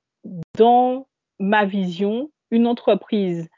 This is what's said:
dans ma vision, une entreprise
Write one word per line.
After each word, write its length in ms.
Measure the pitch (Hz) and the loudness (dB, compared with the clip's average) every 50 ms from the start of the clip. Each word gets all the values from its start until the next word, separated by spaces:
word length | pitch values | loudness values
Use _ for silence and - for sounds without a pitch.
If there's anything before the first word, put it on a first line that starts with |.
| _ _ _ _ - - 190 165 160 _ - - | _ _ _ _ -20 -16 -14 -14 -14 _ 0 2
dans 500 | 220 233 240 247 254 254 254 262 269 _ _ _ _ _ _ - | 4 6 6 4 4 2 -2 -6 -10 _ _ _ _ _ _ -6
ma 260 | 196 196 214 214 208 | -2 0 0 0 0
vision, 680 | 190 196 202 185 180 170 170 202 202 220 240 285 311 _ _ _ - | 0 -2 -4 -4 -4 -4 -4 -4 -4 -2 -4 -6 -10 _ _ _ -2
une 160 | 233 226 233 | 0 2 2
entreprise 840 | 240 240 - - - 208 202 - - - 208 196 185 175 170 165 165 _ | 2 0 -2 0 0 0 0 0 -4 -4 -2 -2 -2 -4 -6 -8 -12 _